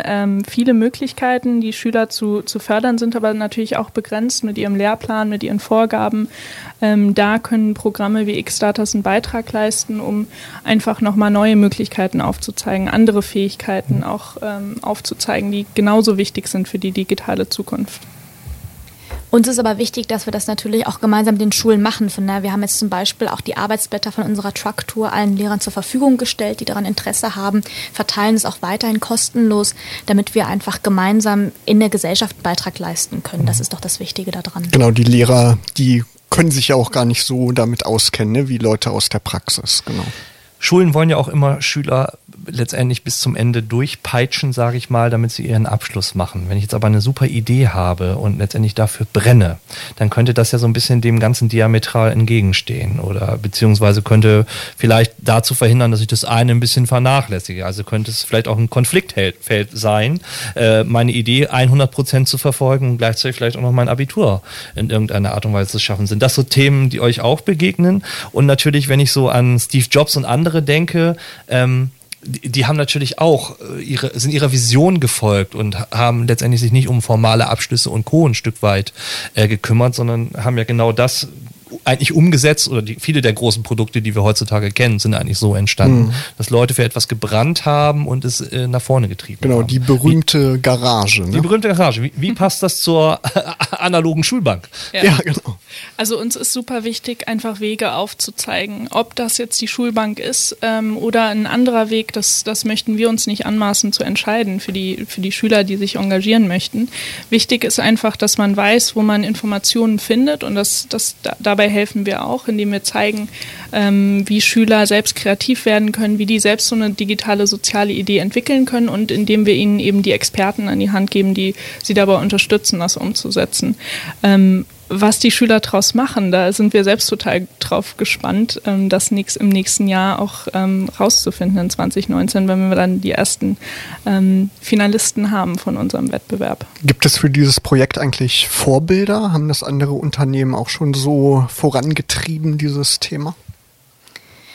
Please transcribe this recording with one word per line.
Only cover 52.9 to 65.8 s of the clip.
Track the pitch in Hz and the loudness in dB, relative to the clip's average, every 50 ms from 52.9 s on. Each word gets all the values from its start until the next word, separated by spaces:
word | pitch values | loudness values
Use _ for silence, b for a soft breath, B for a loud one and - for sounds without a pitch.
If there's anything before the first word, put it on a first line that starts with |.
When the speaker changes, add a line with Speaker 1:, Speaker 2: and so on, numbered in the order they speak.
| 98 - | -4 -4
Speaker 4:
oder | - - 101 - - - 113 113 | -4 -4 -4 -2 -2 -2 -2 -4
beziehungsweise | 110 101 - - 113 110 107 104 110 104 101 107 | -4 -6 -2 2 4 4 4 6 6 4 4 4
könnte | 101 - 113 107 107 110 107 104 110 B B B B B B B | 2 4 4 6 6 6 6 6 4 B B B B B B B
vielleicht | - 113 110 113 117 - - - | 2 4 4 4 4 2 0 -4
dazu | - 120 113 113 113 - 127 | 0 2 2 2 2 0 0
verhindern, | - 123 110 117 127 123 117 | 2 4 4 4 4 4 2
dass | 113 107 | 2 2
ich | 110 107 | 0 0
das | 117 107 - | 0 -2 -2
eine | - 117 113 120 123 | 0 2 2 4 4
ein | 117 120 | 4 2
bisschen | 123 117 - 131 123 117 | 2 2 2 2 0 2
vernachlässige. | 131 123 127 127 135 139 127 - 104 90 - - 90 92 90 | 2 2 2 4 2 2 0 0 -4 -6 -6 -6 -8 -6 -6
Also | 90 95 104 104 | -6 -6 -6 -6
könnte | - 113 107 107 113 | -4 -4 -4 -2 -2
es | 113 - - | -4 -6 -4
vielleicht | - - 113 117 117 | 0 0 0 0 0
auch | 110 107 | 0 0
ein | 113 110 | 0 0
Konfliktfeld | - 127 127 - - 190 - - - - 98 92 - - - - 113 104 104 113 | 2 0 0 2 2 0 0 -2 -2 -2 -2 -2 -2 -4 -4 -2 0 0 -2 -2
sein, | - 107 107 110 104 107 107 127 160 175 B B B B B 110 95 | -6 -4 0 0 2 2 2 0 -2 -4 B B B B B -8 -4
äh, | - 117 113 110 110 110 | 0 2 4 4 4 2
meine | 120 117 117 120 123 123 | 2 2 2 2 2 2
Idee | 123 107 113 120 135 143 - - 127 127 123 | 0 0 2 2 2 2 2 2 2 4 4
hundert | 131 143 135 135 | 4 4 4 2
Prozent | - - 135 - - 131 131 - | 0 -2 -4 0 0 0 0 0
zu | - 131 | 0 -2
verfolgen | - 147 127 - 139 131 135 139 135 127 | -2 -2 -2 0 2 2 2 2 2 0
und | 123 120 | 0 0
gleichzeitig | 117 113 113 - - 131 123 - | 0 0 0 0 -2 -4 -4 -2
vielleicht | 120 117 120 | -2 -2 -2
auch | 123 | -2
noch | 123 123 | 0 0
mein | 123 127 123 127 | 2 2 2 2
Abitur | 120 127 139 131 - 214 202 117 98 95 - B B B B B B | 0 -2 -2 -4 0 0 2 2 2 0 -4 B B B B B B
in | 104 107 107 | -6 -4 -2
irgendeiner | 113 107 107 104 - 101 101 98 - | 0 0 0 0 0 0 0 0 -2
Art | 104 - | -2 -2
und | 117 104 | 0 0
Weise | 101 98 95 | 0 0 -2
zu | - | -2
schaffen. | 107 | -4